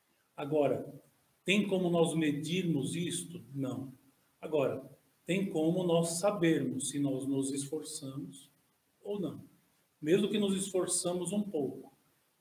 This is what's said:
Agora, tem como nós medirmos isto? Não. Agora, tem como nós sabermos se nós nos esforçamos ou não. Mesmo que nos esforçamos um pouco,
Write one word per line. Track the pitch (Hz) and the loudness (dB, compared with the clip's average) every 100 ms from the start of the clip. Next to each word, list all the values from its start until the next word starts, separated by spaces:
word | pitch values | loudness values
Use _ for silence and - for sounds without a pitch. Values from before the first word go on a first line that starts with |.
| _ _ _ - | _ _ _ -10
Agora, | 143 151 139 120 - - _ _ _ _ | -2 2 2 2 -6 -14 _ _ _ _
tem | - 208 196 | 2 2 4
como | 185 175 | 2 4
nós | 170 160 | 4 4
medirmos | 160 151 139 156 185 170 165 - | 4 0 0 -2 -2 0 0 0
isto? | 170 170 - - 170 117 | -2 -4 -4 -8 -12 -10
Não. | 139 127 120 - - _ _ _ _ | -6 -4 -6 -10 -14 _ _ _ _
Agora, | 175 156 123 110 - - _ _ | -2 2 2 -2 -10 -20 _ _
tem | - 190 - | -2 0 0
como | 160 160 180 | 2 2 2
nós | 175 165 165 - | 4 4 2 2
sabermos | 202 - 165 147 127 131 - | 0 4 4 4 0 -2 -4
se | 143 | -2
nós | 139 131 135 | -2 -2 -2
nos | 135 135 | 0 -2
esforçamos | 139 139 156 - - 135 139 - - - _ _ _ _ _ | -4 -4 -6 -8 -10 -10 -10 -10 -14 -20 _ _ _ _ _
ou | 202 202 | -8 -6
não. | 151 113 - _ _ _ _ _ | -6 -8 -16 _ _ _ _ _
Mesmo | 151 202 208 | 2 4 4
que | 208 | 2
nos | 202 | 2
esforçamos | 190 - 185 170 - 175 180 165 | 0 0 -2 0 0 -2 -2 -2
um | 208 | -2
pouco, | - 156 131 - - _ _ _ _ _ | -2 -2 -2 -4 -14 _ _ _ _ _